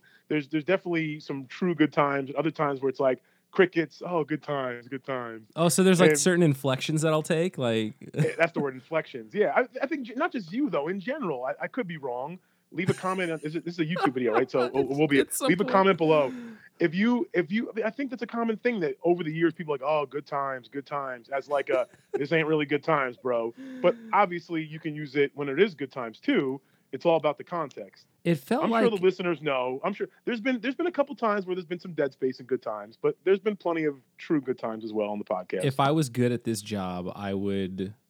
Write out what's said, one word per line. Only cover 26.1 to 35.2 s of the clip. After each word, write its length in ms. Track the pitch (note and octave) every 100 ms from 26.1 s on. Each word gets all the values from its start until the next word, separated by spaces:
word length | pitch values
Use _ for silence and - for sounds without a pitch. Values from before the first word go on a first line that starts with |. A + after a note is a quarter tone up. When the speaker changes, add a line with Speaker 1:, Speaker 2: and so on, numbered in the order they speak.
| A2
Speaker 1:
too. 420 | - C4 C#3 C#3 - _ _
It's 120 | C3 E3+
all 120 | D#3+
about 200 | D3+ C#3+
the 60 |
context. 600 | B2+ E3+ D3 - F#2+ - _ _
Speaker 2:
It 120 | - E3
felt 280 | - A#3+
Speaker 1:
I'm 60 | A3+
Speaker 2:
like 120 | A3+
Speaker 1:
sure 60 | A#3 G#3
the 60 |
listeners 380 | F3+ F#3 F3+ D#3
know. 380 | D3+ C3+ B2 C3
I'm 100 | D#3+
sure 140 | G3+ F#3+ _ -
there's 140 | A#3
been, 180 | A3 B3
there's 140 | A3 C4+
been 120 | F4+
a 40 |
couple 240 | E4+ C#4 C4
times 300 | A#3 G#3 F3+
where 100 | F#3
there's 100 | E3
been 140 | F3
some 140 | F#3+
dead 200 | D#3 C#3+
space 260 | - C3 B2+
and 80 | B2
good 140 | B2
times, 360 | - G#2+ G#2 A2+
but 160 | D3 D3
there's 160 | - G3
been 160 | G3 G#3
plenty 260 | F3 E3 D#3
of 100 | C#3 _ -
true 240 | - D#3+
good 160 | C3 A#2+
times 260 | A#2+ A2 A2
as 80 |
well 160 | G#2+ G#2
on 100 |
the 60 | G#2